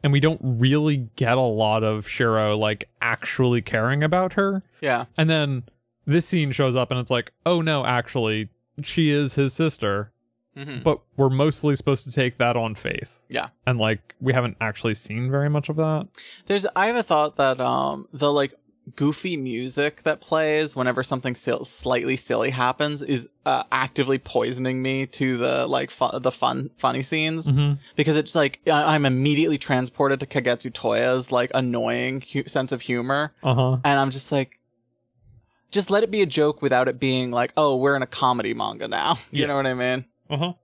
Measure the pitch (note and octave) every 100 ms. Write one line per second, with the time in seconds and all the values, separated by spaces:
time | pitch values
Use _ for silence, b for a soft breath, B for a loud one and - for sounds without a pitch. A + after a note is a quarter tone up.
0 | D3 C#3+ D3+ D#3+ C#3 A#2 C3 D3 D3+ C#3+
1 | A#2 - A#2+ B2+ B2+ G#2+ A2 A2 A2 G#2+
2 | G#2 - A#2 A2 G#2+ G#2+ G#2+ G#2+ - _
3 | A#2 A2+ - - B2+ A#2+ A2 A2+ A#2 C#3+
4 | D3+ F3+ F#3 - G3 F#3+ _ _ C#3+ A#2+
5 | A#2+ - D#3+ D#3+ C#3+ C3 B2 _ _ _
6 | - D#3+ - F3 C#3+ C3 C3+ B2+ B2 B2+
7 | A#2 B2 - _ E3 F3 D#3+ D3+ B2+ B2
8 | A#2 C3+ A2 G#2+ G#2+ _ _ - - -
9 | D#3 D3 C#3 D3 C#3 - D#3+ - G#2+ G2+
10 | G#2 _ _ _ _ C#3 C#3 B2+ C#3 -
11 | _ - C3+ C3 D3+ - D3+ C#3 - C3+
12 | C3+ C#3 B2+ - A#2+ A#2+ A2+ G#2+ - -
13 | - - _ B2 - _ - A#2+ A2 G#2+
14 | _ - B2+ B2+ A#2+ - A2 G#2+ A#2 G#2
15 | - A2 B2+ C#3 C#3+ D3 C#3+ D3+ D#3 D#3
16 | - B B B - G3+ G3 - G#3 A#3+
17 | - D3+ D3+ - C3+ C3 B2+ B2+ C3+ C#3
18 | C#3 C#3+ D3 D3 C#3 - _ _ - -
19 | C#3+ D3 F#3+ D#3+ C3 A#2 B2+ C#3+ D3 -
20 | D#3+ D3 - D#3+ D#3 D3+ D3+ C3+ B2+ B2
21 | B2 B2+ B2+ A#2+ - A#2 - - - B2
22 | C3 C3 - A2+ A#2+ B2+ B2 C3 D3 D3
23 | C3+ C3 - _ D3 C3 - C3 C3 -
24 | C3 C3+ - B2 A2+ B2+ C3 C3 C3 C3+
25 | C3 - C3 B2 B2+ C3 B2 C#3 C#3 -
26 | B2+ - B2+ - B2+ C3 C#3 _ B2+ B2+
27 | C3+ D#3+ D#3 D#3+ D3 C3+ C#3+ C#3 B -
28 | D3+ D3+ D3+ E3+ C#3 - - D3+ D3+ D#3
29 | C#3+ B2+ C#3+ D3 E3 C#3+ - B2+ B2+ -
30 | C#3 C3+ C#3+ C#3 B2 A#2+ C3 - A#2+ A2
31 | B2+ B2+ B2 B2 B2+ C3 B2+ A#2+ A2+ A#2+
32 | B2+ C3+ - C#3+ - D3 C3 B2 - B2
33 | B2 C#3 D3+ _ C#3 B2 B2+ C3 C#3+ C#3
34 | C3+ C3 - C#3+ C3 _ _ _ _ _
35 | _ _ _ - _ _ _ G3+ F#3+ G3+
36 | G#3+ G#3 F3+ D#3 D3+ D3+ C#3+ B2+ C3 B2+
37 | C3+ C3 B2 A#2+ B2 - D3+ B2+ C#3 C#3
38 | B2+ - C3 B2 G#2+ A2+ G#2 - A2+ G#2+
39 | D2+ E3+ - C#3 D3 C#3 C3+ B2+ B2+ B2+
40 | B2 _ _ D3 E3+ F3